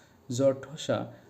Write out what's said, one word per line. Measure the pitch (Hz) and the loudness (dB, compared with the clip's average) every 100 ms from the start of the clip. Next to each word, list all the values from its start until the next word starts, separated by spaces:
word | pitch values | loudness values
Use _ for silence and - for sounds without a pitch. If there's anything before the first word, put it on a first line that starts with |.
| - - - 123 | -20 -20 -8 2
জ্বর | 139 135 | 4 2
ঠোসা | - 156 - 110 120 - - | -6 -10 -2 -2 -2 -10 -20